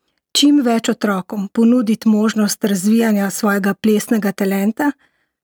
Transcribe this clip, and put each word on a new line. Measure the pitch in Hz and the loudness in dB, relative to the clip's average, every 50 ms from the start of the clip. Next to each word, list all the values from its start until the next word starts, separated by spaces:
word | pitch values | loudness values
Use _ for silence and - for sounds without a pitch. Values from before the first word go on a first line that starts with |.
| _ _ _ _ _ _ _ | _ _ _ _ _ _ _
čim | - 294 294 294 294 | 2 2 4 4 4
več | 240 240 226 226 226 - | 2 2 0 0 0 -2
otrokom | 220 - - 214 196 185 180 - 226 208 190 202 | -4 -2 -2 -2 -2 -4 -6 -8 -8 -8 -8 -6
ponuditi | - 226 226 226 247 254 220 208 220 - - 220 | -2 2 2 4 4 2 2 0 -2 0 0 0
možnost | 214 214 214 226 - 220 208 196 - - - | 2 2 2 0 0 0 -2 -2 -2 -2 -2
razvijanja | 208 202 185 180 214 220 226 226 226 214 202 202 196 | -2 -2 -2 0 0 2 2 2 2 0 0 -2 -4
svojega | - - - 208 202 202 190 196 190 | -4 -4 -2 -2 -2 0 -2 -2 -4
plesnega | - - 214 214 208 - - 240 214 196 196 190 | -2 0 0 0 0 0 -2 -2 -2 -2 -2 -4
talenta, | - 202 190 196 196 196 214 - - 294 294 - - _ _ _ _ _ _ _ _ | -2 -2 -2 -2 0 -2 -2 -2 -2 -4 -4 -4 -6 _ _ _ _ _ _ _ _